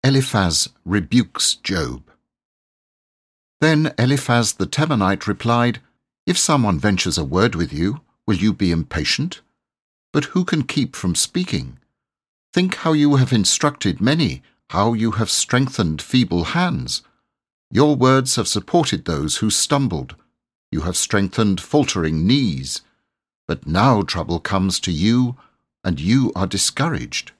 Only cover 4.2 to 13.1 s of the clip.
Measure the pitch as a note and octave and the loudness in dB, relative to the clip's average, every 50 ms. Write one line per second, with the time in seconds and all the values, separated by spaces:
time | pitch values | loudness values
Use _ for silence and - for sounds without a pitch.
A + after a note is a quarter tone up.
4.2 | - - A#2+ A#2+ A2+ G#2 - - F#2+ - - - D#3 E3 D3 A2 G2 F#2 G2 F#2 | 0 2 2 2 2 0 -2 -4 -4 -4 0 -2 0 0 0 0 2 0 0 -2
5.2 | - - G2 - - A#2 A#2+ A#2+ A#2+ A#2+ A2+ - _ _ _ _ _ _ _ _ | -2 -6 -6 -2 0 0 2 2 2 0 -2 -4 _ _ _ _ _ _ _ _
6.2 | _ - F3 - - - D#3 C#3 A#2 G#2 F#2 D2 - G#2 G2 F2+ - F2+ D2+ E2+ | _ -4 -2 -2 0 2 2 2 2 2 0 2 2 0 0 0 -2 -2 -2 -4
7.2 | D2+ C2 C#2+ F#2 G#2+ A#2+ - E2+ E2+ C#2+ C#2+ D2 E2+ G2 C#3 D3 _ _ _ _ | -4 -2 0 2 2 2 0 -2 -4 -4 -2 -2 -2 -2 -4 -6 _ _ _ _
8.2 | _ - G#2 D#2+ G2 A2 G2 - G2+ F2+ E2+ E2 D#2+ - - D#2 D2 - - - | _ -2 -2 0 0 0 0 0 0 0 0 0 -2 -2 -4 -4 -2 -2 -2 -2
9.2 | C#3+ F3+ - - _ _ _ _ _ _ _ _ _ _ _ _ _ _ - C#3+ | -4 -6 -8 -12 _ _ _ _ _ _ _ _ _ _ _ _ _ _ -4 -4
10.2 | D3 - - F3+ F3+ - - D#3 C3+ - - D3+ B2+ - - - - F#2 D#2+ - | -4 0 -2 -2 -2 0 -2 -2 -2 -2 -2 -2 -2 -2 -6 -6 -4 -2 0 -2
11.2 | - - _ F3+ F#3 - - E2 C2 B1+ - - _ _ _ _ _ _ _ _ | -2 -2 _ -6 -4 -2 -4 -6 -6 -8 -14 -20 _ _ _ _ _ _ _ _
12.2 | _ _ _ _ _ _ - F3+ F#3 F#3 - - - D#3+ D#3+ D3+ D3 D3 | _ _ _ _ _ _ -2 0 0 0 -2 -2 0 0 2 4 4 4